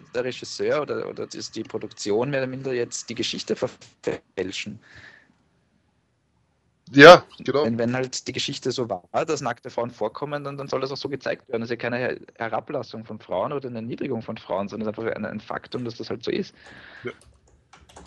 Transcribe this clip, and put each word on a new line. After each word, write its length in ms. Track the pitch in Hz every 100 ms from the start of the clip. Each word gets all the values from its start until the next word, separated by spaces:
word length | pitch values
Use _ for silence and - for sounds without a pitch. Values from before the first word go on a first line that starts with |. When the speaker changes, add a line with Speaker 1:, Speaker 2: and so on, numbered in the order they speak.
| -
Speaker 1:
der 100 | 113
Regisseur 580 | 123 123 - - 101 139
oder, 260 | 143 113 -
oder 180 | - 110
das, 240 | - 107
die 120 | -
Produktion 680 | 110 110 104 - - 104 127
mehr 100 | 139
oder 60 | 131
minder 260 | 131 135
jetzt 360 | 123 120 - -
die 40 |
Geschichte 420 | 117 113 - - 214
verfälschen. 1200 | 127 - - _ - - - - 92 92 - - - - - - _ _ _ _ _ _ _ _ _ _ _ _ _ _ _ _ -
Speaker 2:
Ja, 320 | 120 147 175 - -
genau. 260 | 117 135
Speaker 1:
Wenn, 140 | 147 117
wenn 180 | 117 127
halt 320 | 127 - -
die 40 |
Geschichte 380 | 143 - 143 135
so 180 | 120 117
war, 360 | 92 - 113
dass 160 | 160 151
nackte 300 | 135 120 127
Frauen 200 | - 117
vorkommen, 540 | - 107 - 147 147
dann, 120 | 139 139
dann 120 | 135
soll 120 | 131
das 120 | 135
auch 40 | 139
so 120 | -
gezeigt 400 | 139 - - -
werden. 140 | 113
Das 40 | 113
ist 40 |
ja 60 | 117
keine 200 | 120 123
Her-, 240 | 123 - - -
Herablassung 680 | 113 110 110 147 120 -
von 140 | 113 110
Frauen 340 | - 90 113
oder 160 | 143 135
eine 100 | 120
Erniedrigung 440 | 113 151 147 117
von 160 | 113 113
Frauen, 300 | - 92 101
sondern 220 | 104 110
einfach 140 | 107
ein, 200 | 113 -
ein 160 | 104 110
Faktum, 440 | - - - 127
dass 120 | 123 117
das 140 | 113
halt 120 | 113
so 80 | -
ist. 240 | - 190 - - - - -
Speaker 2:
Ja. 100 | 123 - - - _ _ _ - - -